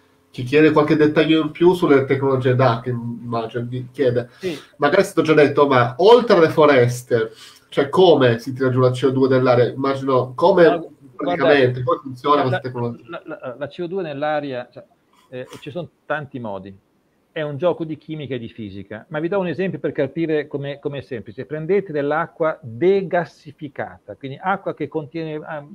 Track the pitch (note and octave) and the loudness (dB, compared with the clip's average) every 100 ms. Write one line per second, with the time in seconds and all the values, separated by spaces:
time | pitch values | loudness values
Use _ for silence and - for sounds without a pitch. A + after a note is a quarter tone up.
0 | _ _ _ - B2 D3 D#3 D#3 D3+ D3+ | _ _ _ -12 0 4 6 4 2 4
1 | D3+ D#3+ D3+ D#3+ D#3 - F3 F#3 D#3 C3+ | 2 2 2 2 0 2 2 2 2 2
2 | C3 B2 C3+ B2+ B2+ B2 B2+ A2+ B2+ A#2 | 2 -2 0 0 0 2 2 0 -4 -6
3 | A#2 A#2 A#2+ A#2 A2+ A#2+ A#2+ B2+ B2+ - | -8 -10 -8 -6 -6 -8 -8 -10 -10 -2
4 | B2+ A#2+ - - F#3 C#3+ - - C#3+ F#3+ | 0 0 -4 -10 -8 -8 -12 -2 0 2
5 | F#3 E3 D3+ D3+ C#3 D3 C#3+ B2+ A#2+ - | 2 0 2 4 4 4 4 4 2 4
6 | G#3 A#3+ A#3 F#3 D#3 D#3+ D3 C3 A#2+ - | 6 6 6 4 4 4 4 6 4 0
7 | - A#2 A2 - - - _ - C#3 F3+ | -2 -2 -2 -8 -20 -20 _ -4 0 4
8 | F#3 C#3 B2+ A2+ C3+ B2+ C3 B2+ B2+ B2 | 6 6 4 2 -4 -2 0 2 2 2
9 | C#3 C3 C3 C3 B2+ A#2+ A2 B2+ C#3 C3 | 0 2 2 4 4 4 2 -2 -4 -4
10 | C3+ B2+ - - F3 F3+ D#3+ E3+ E3 _ | 0 0 0 0 4 6 4 4 -6 _
11 | - - D#3 F3 F3 C#3+ B2 B2+ B2 - | -20 -10 -6 0 2 4 2 0 -4 -4
12 | C3 B2+ C#3+ C#3+ C3 - B2+ B2 A#2+ A#2 | -6 -6 0 2 2 -2 -6 -6 -6 -8
13 | - E3 - D3+ C3 B2 C#3 - F3 F#3+ | -14 -16 -14 -14 -12 -12 -12 -10 -8 -6
14 | E3 C#3 D3+ D3+ C#3+ B2 B2 - - _ | -8 -6 -4 -4 -6 -10 -12 -18 -20 _
15 | _ _ _ B2+ B2+ - D3+ F3 C#3+ _ | _ _ _ -16 -14 -16 -14 -12 -12 _
16 | - D3+ C#3 B2+ A2+ G2 G2 F#2+ _ _ | -8 -8 -8 -10 -10 -10 -14 -20 _ _
17 | _ _ _ E3 D3 C#3 F3 E3 D#3+ D3+ | _ _ _ -10 -8 -4 -2 -2 -8 -12
18 | - D#3 B2+ B2+ A2+ - G#2 G2 F#2+ G#2+ | -12 -12 -8 -10 -10 -14 -14 -14 -14 -16
19 | - D3+ E3+ G3 F3+ D#3 F#3+ - D3+ - | -10 -8 -4 -4 -4 -4 -6 -6 -6 -4
20 | C3+ E3 D#3+ D3+ C#3 C#3+ C#3+ C#3 D3 C#3 | -4 -4 -4 -4 -4 -8 -10 -10 -10 -10
21 | - A#2 G#2 A#2 C3+ D3+ D#3+ G3 G3 D3 | -10 -12 -12 -14 -12 -8 -2 -2 -2 -4
22 | C#3+ D#3 D#3+ - D#3+ - A#2 A#2 F3 G3 | -2 -2 -4 -4 -4 -4 -12 -2 0 0
23 | F3 F3 E3 _ D3 - D3 - G2+ F#2 | 0 -4 -4 _ -20 -18 -14 -10 -12 -12
24 | - G2+ C3+ C3+ F#3 F#3+ F3 D3+ C#3+ D#3+ | -20 -16 -16 -10 -6 -6 -6 -8 -8 -8
25 | C#3 E3 D#3+ D3+ D#3+ D3+ D3 | -10 -10 -10 -10 -12 -14 -14